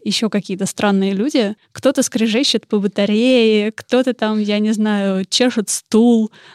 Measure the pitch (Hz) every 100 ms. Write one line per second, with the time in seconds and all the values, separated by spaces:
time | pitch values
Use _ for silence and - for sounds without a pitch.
0 | 208 190 214 208 - 190 196 - 208 196
1 | 190 190 262 302 202 214 _ - 254 277
2 | - 220 226 214 294 233 - 214 196 -
3 | 202 214 247 247 220 214 208 - - 247
4 | 262 240 214 214 208 208 214 214 214 208
5 | 196 190 190 - 247 233 196 - - 214
6 | 240 233 214 - -